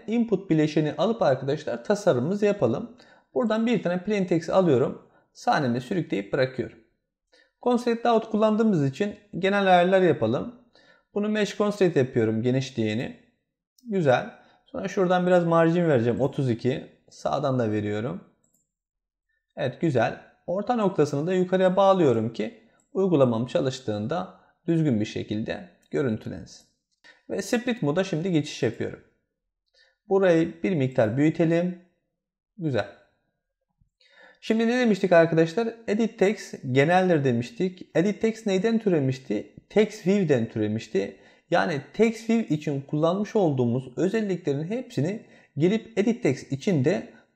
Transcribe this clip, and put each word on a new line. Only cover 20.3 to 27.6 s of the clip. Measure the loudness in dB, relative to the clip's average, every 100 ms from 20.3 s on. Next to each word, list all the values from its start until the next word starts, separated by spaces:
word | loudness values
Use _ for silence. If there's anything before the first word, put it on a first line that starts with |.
| _ -6
Orta | -6 -2 0
noktasını | 0 0 0 0 -2
da |
yukarıya | 0 0 2 2 4
bağlıyorum | 4 6 4 2 -2
ki | -6 -10 -10 _ _ _
uygulamam | -2 2 4 4 2 -2
çalıştığında | -2 -2 -4 -6 -6 -4 -6 -8 -16 _ _ -2
düzgün | 0 2 0
bir | -2
şekilde | -6 -6 -6 -6 -8 -12 _ -8
görüntülensin. | -2 -2 -4 -8 -14 -16 -20 _ _ _ _ -20 _ -10
Ve | -8
split | -4 -2